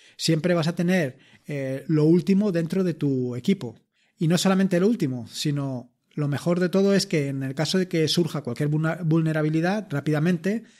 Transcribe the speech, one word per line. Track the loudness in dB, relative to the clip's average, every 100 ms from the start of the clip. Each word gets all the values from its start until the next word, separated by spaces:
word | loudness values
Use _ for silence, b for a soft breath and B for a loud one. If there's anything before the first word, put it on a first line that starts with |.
| b b
Siempre | -2 0 2 0
vas | 0
a | 0
tener, | 0 2 0 -6 b b -10
eh, | -6 -6 -6 0
lo | 4 6
último | 4 4 2 2
dentro | 0 -2 0
de | -2 0
tu | 0 0 -2 -4
equipo. | -2 -2 -4 -12 _ _ _ _
Y | 0
no | 2
solamente | 2 2 2 2
lo | 2
último, | 2 -2 -4 -10
sino | -6 -4 -4 -4 -8 -12 _ _
lo | -6 -4
mejor | -2 -2 0
de | 2
todo | 2 4 2
es | 2
que | -2 -2
en | -4
el | -6 -4
caso | -2 0
de | 0
que | 0 2
surja | 2 0 -2
cualquier | -6 -4 -2
vulna-, | 0 -2 -2
vulnerabilidad, | 0 2 2 0 0 0 0 -2 -4
rápidamente, | -4 -2 0 0 0 -2 -4 -8